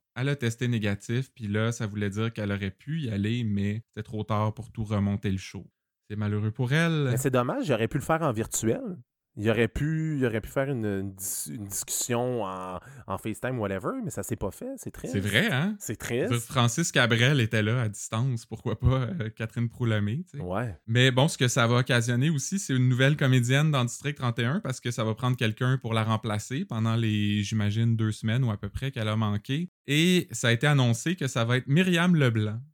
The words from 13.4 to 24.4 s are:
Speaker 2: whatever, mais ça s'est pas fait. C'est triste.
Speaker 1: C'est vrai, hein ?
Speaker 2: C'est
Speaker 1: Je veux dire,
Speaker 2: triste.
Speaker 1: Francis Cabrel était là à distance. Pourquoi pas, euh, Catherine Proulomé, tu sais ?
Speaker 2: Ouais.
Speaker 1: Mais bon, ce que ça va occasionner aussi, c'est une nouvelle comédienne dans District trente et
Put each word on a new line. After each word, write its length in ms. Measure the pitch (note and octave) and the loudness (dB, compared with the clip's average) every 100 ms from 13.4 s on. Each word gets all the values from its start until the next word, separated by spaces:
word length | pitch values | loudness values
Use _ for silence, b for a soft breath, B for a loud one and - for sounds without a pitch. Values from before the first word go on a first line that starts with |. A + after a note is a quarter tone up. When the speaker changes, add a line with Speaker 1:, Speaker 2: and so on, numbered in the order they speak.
| A#2+ B2+ | -4 -2
Speaker 2:
whatever, 320 | G2+ G2 B2+ C4 | -2 -2 -4 -6
mais 80 | G3 | -6
ça 120 | - | -8
s'est 120 | - A2+ | -6 -4
pas 140 | G2 | -6
fait. 220 | - B3 C4+ | -6 -10 -10
C'est 120 | - | -12
triste. 220 | - G#3 | -10 -4
Speaker 1:
C'est 80 | B3+ | -2
vrai, 300 | G2+ G2+ C#3 | 0 2 2
hein ? 240 | C3 F#3 G#3 | 0 -2 -4
Speaker 2:
C'est 220 | - A2 | -8 -8
Speaker 1:
Je 60 | - | -4
veux 60 | A#2+ | -2
dire, 80 | F#3+ | 0
Speaker 2:
triste. 180 | A#2+ - | -2 -2
Speaker 1:
Francis 440 | C3 A#2 - E3+ | 0 2 2 0
Cabrel 500 | D3 A#2+ A2+ B2 D3 | 2 4 4 4 4
était 220 | G#2+ A2+ | 2 2
là 200 | G#2+ B2 | 2 0
à 60 | A2 | -2
distance. 560 | G2 - A2+ C3+ A#2+ - | -6 -6 -2 -2 -4 -8
Pourquoi 320 | G#2+ B2 G2 | -8 -6 2
pas, 280 | B2 C3 A#2 F#2+ | 2 2 0 -4
euh, 80 | A2 | -6
Catherine 380 | - A2 - A#2 | -6 -8 -4 -4
Proulomé, 560 | - A#2 G#2+ G2+ B2+ F3+ | -2 0 0 0 -4 -6
tu 80 | C#3+ | -10
sais ? 40 | |
Speaker 2:
Ouais. 300 | F2+ F#2+ A#2+ D#2 - | -4 -4 -4 -8 0
Speaker 1:
Mais 240 | A#2 C3 | 4 6
bon, 180 | B2+ D#3 | 6 2
ce 80 | - | 4
que 120 | B2+ | 0
ça 180 | C3 A#2 | 4 4
va 100 | A#2+ | 4
occasionner 500 | B2+ B2 A#2 A#2+ D3 | 2 2 2 2 2
aussi, 280 | D3+ - G3 | 0 -2 -6
c'est 160 | - | 0
une 140 | C3 B2+ | 2 4
nouvelle 280 | B2 C3+ D3+ | 6 4 4
comédienne 540 | C#3 C3 A#2+ C#3 D#3 | 4 4 4 4 4
dans 140 | C#3+ | 2
District 300 | A#2+ - D3 D3 | 0 -2 -8 -4
trente 220 | B2 | -4
et 60 | A2+ | -2